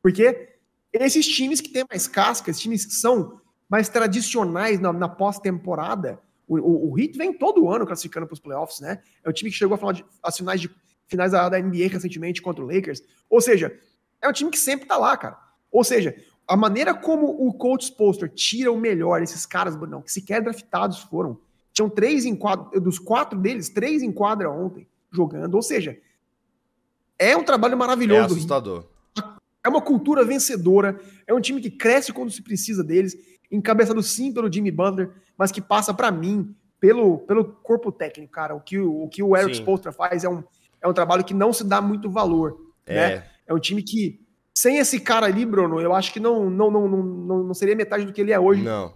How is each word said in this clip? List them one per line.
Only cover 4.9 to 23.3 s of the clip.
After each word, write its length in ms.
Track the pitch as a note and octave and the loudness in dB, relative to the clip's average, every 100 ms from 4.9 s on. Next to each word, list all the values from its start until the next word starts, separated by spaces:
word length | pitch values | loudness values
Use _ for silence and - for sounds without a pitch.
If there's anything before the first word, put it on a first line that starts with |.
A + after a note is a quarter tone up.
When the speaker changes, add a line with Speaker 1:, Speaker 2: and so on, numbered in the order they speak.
Speaker 1:
na 160 | E3+ E3+ | -2 -4
pós-temporada, 1080 | - G3 G3+ G3 F3+ F3+ D#3+ E3+ G#3+ C3+ G2 _ _ _ | -2 -4 -2 -4 -4 -6 -6 -4 -6 -6 -10 _ _ _
o, 120 | D#3+ | 0
o, 320 | F3 E3 D3+ | 2 2 0
o 80 | C3+ | 0
Heat 180 | D4+ C#4 | -2 -2
vem 160 | F4+ | -4
todo 340 | F#4 F#4+ G#4+ D#4 | 0 2 4 4
ano 200 | A3 F#3+ | 2 -2
classificando 400 | E3+ E3 E3 E3 | -6 -8 -10 -10
pros 120 | D3+ | -14
playoffs, 400 | D3 C#3 D#3+ - | -10 -8 -8 -10
né? 220 | C#3+ G3 _ _ | -12 -12 _ _
É 60 | D#3+ | -8
o 40 | |
time 160 | D#3+ G#3+ | -6 -6
que 80 | F#3 | -2
chegou 160 | G3 | 0
à 40 | G3+ | 0
final 140 | G3+ | -2
de, 120 | F3+ - _ | -6 -10 _
às 160 | E3+ E3+ | -8 -6
finais 240 | F#3 F#3+ | -4 -4
de, 80 | E3+ _ _ _ _ | -4 _ _ _ _
finais 240 | F#3 F#3 | -2 2
da, 180 | F#3 F3+ | 2 2
da 80 | F#3 | 0
N 140 | F#3+ | -2
B 120 | F3 | -2
A 60 | F#3 | -2
recentemente 500 | F#3 F3+ D#3+ E3 F3+ | -2 -8 -8 -8 -6
contra 240 | F3+ D#3+ | -8 -8
o 40 | C3 | -4
Lakers. 340 | F3+ F#3+ C#3 _ _ _ | -4 -4 -10 _ _ _
Ou 140 | A#3 | 4
seja, 340 | A#3+ G3+ D#3 - _ _ _ _ | 6 4 2 -8 _ _ _ _
é 80 | C#4+ | -2
um 20 | |
time 200 | - D4+ | 0 -4
que 80 | - | -2
sempre 260 | - C#4 - | -2 -4 -2
tá 100 | - | 0
lá, 220 | A#3+ - | 2 0
cara. 220 | - - _ _ _ | -4 -16 _ _ _
Ou 120 | A#3 | 2
seja, 320 | A#3+ A#3+ E3 - _ _ - | 4 2 0 -6 _ _ 0
a 80 | F#3+ | 2
maneira 380 | G#3+ G#3 E4 | 2 2 0
como 320 | E4+ - D#4 D4 | -2 0 0 0
o 260 | D4+ C4 | 0 -2
Coach 340 | - B3 B3+ - | 0 -2 0 -4
Spoelstra 440 | - G#3 F#3+ E3 | 2 2 2 -6
tira 420 | - - A3+ B3+ | -4 -4 0 0
o 60 | A3+ | 0
melhor 440 | A3+ F3+ E3+ E3+ | 0 0 0 0
desses 220 | E3+ D#3+ | -2 -6
caras, 320 | - F3+ F3+ D#3 | -6 -4 -4 -6
Brunão, 280 | D#3+ C#3+ | -12 -14
que 80 | - | -10
sequer 280 | G3 F#3+ G#3+ | -10 -4 -4
draftados 600 | A3+ A3 - F3 G3+ F3 | -4 -8 -6 -2 -2 -4
foram. 420 | - - D3 A2+ _ _ _ | -8 -6 -4 -6 _ _ _
Tinham 160 | - G#3+ | -2 0
três 360 | G#3+ A3+ D4 B3 | 2 2 2 -2
em 100 | G3+ | -4
quadro, 440 | G#3 F#3+ - G3 | -2 -4 -2 -2
dos 200 | F3+ - | -2 -4
quatro 400 | - A#3 D4 | -2 0 0